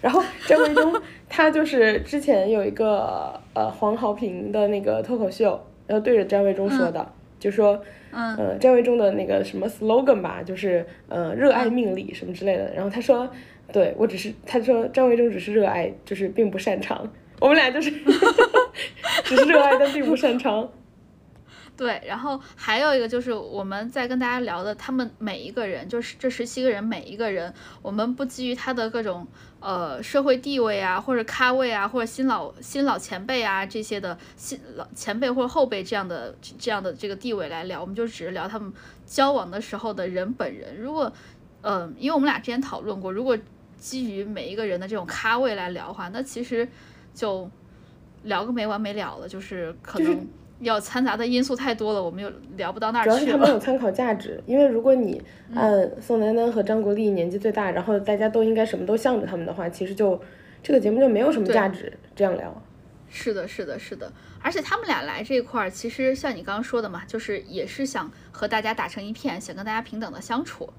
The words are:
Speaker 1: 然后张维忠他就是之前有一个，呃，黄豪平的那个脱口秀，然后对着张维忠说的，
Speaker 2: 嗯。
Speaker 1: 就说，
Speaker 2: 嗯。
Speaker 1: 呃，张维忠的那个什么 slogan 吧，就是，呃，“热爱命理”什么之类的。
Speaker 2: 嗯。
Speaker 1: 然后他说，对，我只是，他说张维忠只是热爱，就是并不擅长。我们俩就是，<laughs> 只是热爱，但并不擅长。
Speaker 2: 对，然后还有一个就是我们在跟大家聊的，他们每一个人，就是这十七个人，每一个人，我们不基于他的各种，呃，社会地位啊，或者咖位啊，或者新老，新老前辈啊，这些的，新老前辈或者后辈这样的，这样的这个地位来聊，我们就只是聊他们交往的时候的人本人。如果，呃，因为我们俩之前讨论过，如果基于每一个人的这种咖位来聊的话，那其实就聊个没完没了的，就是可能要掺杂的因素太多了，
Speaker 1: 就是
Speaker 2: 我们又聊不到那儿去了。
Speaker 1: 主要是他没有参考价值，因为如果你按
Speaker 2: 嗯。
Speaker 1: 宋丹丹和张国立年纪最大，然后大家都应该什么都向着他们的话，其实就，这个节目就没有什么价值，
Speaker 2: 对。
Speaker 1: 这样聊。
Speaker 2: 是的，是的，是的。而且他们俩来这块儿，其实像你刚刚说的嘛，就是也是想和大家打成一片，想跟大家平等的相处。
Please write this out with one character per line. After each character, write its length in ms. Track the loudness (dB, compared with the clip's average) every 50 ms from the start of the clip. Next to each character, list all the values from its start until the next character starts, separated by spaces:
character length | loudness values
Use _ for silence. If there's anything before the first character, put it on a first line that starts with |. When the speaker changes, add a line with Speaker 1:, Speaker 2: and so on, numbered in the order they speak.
Speaker 1:
然 100 | 2 4
后 100 | 4 4 2 2 -6 -10 4
张 160 | 6 8 8
维 120 | 8 6 6
忠 280 | 4 4 4 2 0 -4 -8 -20 -20 -16
他 240 | -4 2 4 4 6
就 140 | 6 4 2
是 340 | 2 4 6 6 6 4 0
之 200 | -2 -2 -4 0
前 300 | 4 4 4 6 6 4
有 140 | 2 2 2
一 60 | 0
个， 680 | 0 0 2 2 2 2 0 -2 -4 -4 -6 -6 -10 -12 -16 -6 -2
呃， 160 | -2 -2 -2
黄 260 | 0 0 0 0 0
豪 160 | 0 -2 -2
平 400 | -2 -2 -4 -6 -4 -6 -6 -2
的 160 | 0 2 2 2
那 120 | 2 0
个 220 | 0 0 0 0
脱 140 | -2 -2 -2
口 140 | -2 -2 -2
秀， 360 | 0 2 2 2 2 0 -8 -18 -20 -18 -4
然 120 | 0 0 2
后 60 | 4
对 120 | 4 4
着 80 | 4 4
张 200 | 4 2 4 4
维 80 | 2
忠 180 | 2 2 0 0
说 200 | 2 2 2 2
的， 100 | 0 -4
Speaker 2:
嗯。 120 | -6 -8 -10 -20 -20 -20 -18 -4
Speaker 1:
就 100 | -2 0
说， 320 | 2 6 6 6 6 4 -2 -14 -20 -20 -20 -12
Speaker 2:
嗯。 240 | -8 -6 -4 -4 -2
Speaker 1:
呃， 220 | -2 -2 -2 0 4
张 160 | 6 8 8
维 80 | 8
忠 160 | 6 4 4 4
的 120 | 4 4
那 140 | 2 2 0
个 160 | 0 2 0
什 140 | 0 -2 -4
么 100 | -4 -4
slogan 540 | -4 -4 -2 0 4 4 6 6 6 4 4
吧， 220 | 2 -6 -6 -8
就 120 | -8 -8 -8
是， 320 | -4 -2 0 0 0 0 -4 -14 -20 -12 -8
呃 240 | -6 -4 -4 -4 0
，“热 160 | 4 6 6
爱 180 | 6 6 2 2
命 280 | 2 2 0 0 -2
理” 160 | -4 -6 -10 -10
什 120 | -10 -10
么 60 | -10
之 120 | -8 -2 0
类 140 | 0 2 2
的。 80 | 0
Speaker 2:
嗯。 80 | -4 -4
Speaker 1:
然 80 | -4 -4
后 60 | -4
他 100 | -4 -2
说， 280 | 2 4 4 4 2 -6 -10 -14 -20 -20 -20 -20 -20 -2
对， 220 | 2 4 4 4 4
我 100 | 0 0
只 120 | 0 0 -4
是， 140 | -8 -8 -10 -12 -12
他 140 | -2 -2 0
说 260 | 2 4 2 2 2 2
张 200 | 4 4 6 6
维 80 | 6
忠 140 | 6 4 2
只 100 | 2 -2
是 120 | -4 2
热 140 | 2 4 4
爱， 260 | 4 2 0 -2 -4 -6 -10 -10
就 100 | -10 -4
是 140 | -4 -4 -2
并 220 | 2 2 2 2
不 80 | 2 -2
擅 220 | -2 -2 -2 -2
长。 300 | -4 -6 -6 -6 -6 -12 -12 -16 -20 -20 -2 4
我 60 | 6
们 80 | 6 8
俩 160 | 8 6 4
就 100 | 2 0
是， 80 | -2 -2
<laughs> 1300 | -4 2 4 4 4 6 6 6 8 8 6 8 8 4 4 4 -2 -10 -12 -10 -12 -8 -6 -2 -2 -2
只 140 | 0 4 6
是 80 | 6 8
热 180 | 10 8 8
爱， 140 | 8 8 8 6
但 100 | 6 4
并 120 | 4 0 2
不 120 | 2 2
擅 200 | 4 4 2 2
长。 320 | 2 0 0 0 0 -2 -4 -10 -20 -20 _ _ -20 -20 _ -20 _ _ -20 -20 -20 -20 -20 -20 -20 -20 -20 _
Speaker 2:
对， 260 | -6 -4 -4 -4 -4 -6
然 140 | -8 -8 -6
后 220 | -4 -6 -6 -6 -8 -16 -18
还 240 | -8 -4 -2 0 2
有 160 | 4 4 4
一 20 | 2
个 80 | 2
就 140 | 0 -2 -4
是 120 | -2 -2
我 300 | -4 -4 -6 -8 -8 -8
们 260 | -6 -6 -6 -6 -8 -6
在 200 | -4 -4 -4 -2
跟 100 | -2 0
大 100 | 0 0
家 120 | -2 -2
聊 240 | -2 -4 -4 -4 -4
的， 100 | -6 -6
他 160 | -8 -6 -4
们 180 | -2 -2 -2 -4 -6 _
每 180 | -8 -8 -8 -8
一 140 | -10 -8
个 120 | -6 -6 -4
人， 240 | -4 -6 -8 -6 -6
就 140 | -6 -6
是 140 | -6 -8 -10 -4
这 100 | -4 -4
十 160 | -2 -4 -8
七 160 | -6 -4 0
个 80 | 0 0
人， 140 | 0 0
每 200 | -2 -4 -6 -6
一 140 | -8 -12 -6
个 140 | -4 -4 -2
人， 240 | -2 -4 -6 -8 -12 -16 -20 -20 -20 -14
我 120 | -10 -6
们 200 | -2 -2 -2 -2 -2
不 80 | -4 -4
基 240 | -6 -6 -6 -4 -4
于 60 | -4
他 180 | -4 -4 -4 -2
的 160 | -2 -4 -2
各 100 | -4 -4
种， 240 | -4 -4 -6 -8 -10 -16 -18 -20 -20 -20 -20 _
呃， 420 | -8 -6 -4 -4 -4 -6 -6 -10
社 180 | -10 0 0 2
会 160 | 4 4 2
地 220 | 2 0 -4 0 2
位 220 | 2 2 2 0
啊， 200 | 0 0 0 -2
或 140 | 0 0 0
者 80 | 0
咖 300 | 0 -4 0 2 2 4
位 180 | 4 2 2 0
啊， 160 | 0 -2 -2
或 140 | -2 -2 -4
者 60 | -4
新 200 | -4 -4 -2 0
老， 260 | 0 0 0 -4 -8 -12 -16
新 240 | -18 -8 -4 0 0
老 140 | 0 0 -2
前 260 | -4 -10 -10 -10 -6
辈 200 | -4 -2 -2 0
啊， 200 | 0 -2 -2 -4
这 160 | -4 -6 -8
些 200 | -6 -6 -6 -6
的， 180 | -6 -8 -8 -10 -14 -20 -20
新 240 | -16 -14 -14 -14 -14 -16 -16 -14
老 100 | -14 -14 -14 -14
前 240 | -10 -8 -6 -4 -2
辈 100 | -2 0
或 100 | 0 0
者 60 | -2
后 180 | 0 2 2 2
辈 200 | 2 0 -6 -4
这 100 | -4 -4
样 140 | -4 -4 -4
的， 260 | -8 -8 -8 -12 -14 -16 -20 -20 -18 -8
这 140 | -4 -4
样 100 | -4 -2
的 100 | -4 -6
这 140 | -8 -6 -8
个 80 | -10 -10
地 180 | -8 -6 -6
位 160 | -4 -4 -6 -6
来 140 | -8 -10
聊， 180 | -8 -8 -10 -10
我 60 | -10
们 80 | -8 -6
就 100 | -6 -6
只 200 | -6 -6 -10 -10
是 80 | -8
聊 160 | -6 -6 -8 -6
他 100 | -8 -8
们 140 | -10 -10 -14 -16 -20 -20 -20 -20 -20
交 240 | -6 0 2 2 4
往 180 | 2 0 -2 -4
的 120 | -10 -10
时 160 | -10 -8 -10
候 180 | -8 -6 -6 -6
的 140 | -6 -6 -6
人 240 | -4 -6 -6 -6
本 200 | -6 -6 -6 -8
人。 240 | -8 -12 -16 -16 -14
如 160 | -14 -12 -8
果， 200 | -4 -2 -4 -4 -4 -12 -20 -20 -20 -20 -20 -20 _ _
呃， 260 | -6 -4 -4 -4 -6 -8 -10
因 140 | -6 -4 0
为 20 |
我 60 | 2 2
们 80 | 2
俩 140 | 2 0 -2
之 60 | -4
前 140 | -4 -4 -4
讨 200 | -4 -6 -8 -8
论 200 | -8 -8 -8 -6
过， 120 | -6 -6
如 100 | -6 -4
果 160 | 0 0 0 0 -2 -14 -20 -20 -20 -20 -20
基 360 | -18 -16 -12 -8 -8 -6 -6
于 120 | -6 -8 -8
每 240 | -8 -10 -10 -10 -10
一 80 | -8
个 100 | -6 -4
人 140 | -4 -4 -4
的 80 | -4 -6
这 80 | -6
种 100 | -6 -6
咖 320 | -8 -8 -4 0 0 2 2
位 160 | 2 0 0
来 160 | -2 -6 -6
聊 160 | -6 -8 -10
的 80 | -10 -10
话， 140 | -10 -10 -10
那 120 | -8 -10
其 220 | -10 -8 -8 -10
实 240 | -8 -4 -2 -2 -2 -4 -8 -20 -20 -20 -20 -20 -20 -20 -8
就 340 | -6 -4 -4 -4 -4 -8 -12 -16 -20 -20 -20 -20 -20 -20 -20 -20 -20 -20 -20 -20 -16 -6
聊 200 | -4 -4 -2 -2
个 80 | -2
没 140 | -4 -2 -2
完 140 | -2 -2 -4
没 140 | -4 -6 -6
了 260 | -6 -8 -8 -10 -12
的， 80 | -14 -12
就 120 | -12 -14
是 320 | -12 -10 -8 -8 -8 -8 -10 -14
可 200 | -16 -8 -2 0
能 260 | 2 2 0 0 -4 -12 -16 -20 -20 -20 -18 -6
要 200 | -2 -2 -2 -2
掺 240 | -2 -4 -2 0 0
杂 120 | 0 0
的 80 | 0 0
因 180 | 0 2 2
素 120 | 2 0 -2
太 180 | -4 -2 -4
多 200 | -2 -2 -2 -2
了， 80 | -2 -2
Speaker 1:
就 20 |
是 40 | -2
Speaker 2:
我 40 | -4
们 100 | -6 -8
又 120 | -10 -10 -12 -14 -18 -16 -10
聊 160 | -8 -6 -6
不 80 | -4 -4
到 100 | -4 0
那 80 | 0 2
儿 60 | 4
去 60 | 6
了。 60 | 4
Speaker 1:
主 40 | 4
要 60 | 4
是 60 | 2
他 60 | 4 6
没 100 | 6 6
有 120 | 6 4
参 180 | 2 0 0 0
考 100 | 0 0
价 240 | 0 0 0 0
值， 300 | -2 -2 -4 -10 -12 -12 -4
因 140 | 2 4 6
为 80 | 6
如 160 | 6 4 4
果 100 | 4 4
你 300 | 4 4 2 -2 -4 -6 -10 -16 -20 -20 -18 -8 -2
按 180 | 2 2 4
Speaker 2:
嗯。 240 | 4 4 2 2 -2 -10
Speaker 1:
宋 200 | -4 -2 0 2
丹 140 | 2 2 2
丹 160 | 2 2 2
和 100 | 0 0
张 220 | 0 0 0 0
国 120 | 2 0 0
立 160 | 2 2 0
年 200 | 2 0 -2 -2
纪 80 | -2 -2
最 140 | -2 0
大， 180 | 0 0 -2 -2
然 140 | -2 -2 0
后 120 | 0 0 0
大 160 | 2 0 0
家 120 | 2 0 2
都 140 | 2 2
应 100 | 2 2
该 140 | 2 2 0
什 100 | 0 -2
么 80 | -4 0
都 120 | 0 0
向 240 | 2 2 0 0 0
着 60 | -2
他 100 | -4 -6
们 100 | -6 -6
的 80 | -6 -6
话， 140 | -6 -6 -6
其 180 | -6 -6 -8
实 80 | -8 -2
就， 260 | 0 2 2 2 0 -4 -16 -20 -20 -20 -20 -20 -10
这 120 | 0 4
个 80 | 4 4
节 100 | 4 4
目 80 | 4 6
就 100 | 4 6
没 120 | 6 4
有 100 | 4 4
什 100 | 2 2
么 60 | 2
价 220 | 4 4 4 4 2
值， 140 | -2 -6
Speaker 2:
对。 160 | -12 -14 -14 -16 -20 -20 -2
Speaker 1:
这 80 | 0 0
样 120 | 0 0
聊。 260 | -2 -6 -10 -12 -16 -20 -20 -20 -20 -20 -20 -20 -20 -20 -18
Speaker 2:
是 240 | -16 -6 -6 -4
的， 140 | -4 -4 -8
是 180 | -10 -10 -10 -10
的， 140 | -8 -10 -12
是 160 | -12 -14 -14
的。 180 | -14 -14 -16 -16 -20 -20 -20 -20 -8
而 80 | -6 -4
且 100 | -4 -4
他 160 | -4 -4 -4
们 120 | -4 -2 -4
俩 140 | -4 -4
来 200 | -4 -6 -8 -8
这 180 | -4 -2 -2 -2
块 220 | -2 -2 -4 -4
儿， 80 | -4 -4
其 180 | -6 -8 -10 -10
实 240 | -6 -2 0 0
像 220 | 0 0 -4 -6 -6
你 80 | -6
刚 140 | -8 -6 -6
刚 60 | -6
说 200 | -6 -4 -4 -4
的 80 | -4 -4
嘛， 140 | -10 -12 -12
就 140 | -10 -10 -8
是 180 | -6 -6 -8 -8
也 220 | -8 -10 -8 -8 -8
是 220 | -8 -6 -6 -6
想 240 | -4 -4 -8 -8 -8 -14 -20 -20 -20
和 160 | -10 -8 -4 -2
大 120 | -2 -2
家 140 | -2 -2 -4
打 140 | -4 -6 -8
成 160 | -8 -12 -12
一 80 | -12
片， 280 | -12 -8 -6 -6 -6 -6
想 140 | -12 -12 -14
跟 100 | -12 -8
大 80 | -6
家 80 | -6 -6
平 200 | -6 -8 -10 -10
等 120 | -10 -10
的 80 | -12 -14
相 240 | -8 -4 -4 -4 -4
处。 240 | -6 -10 -12 -12 -14 -14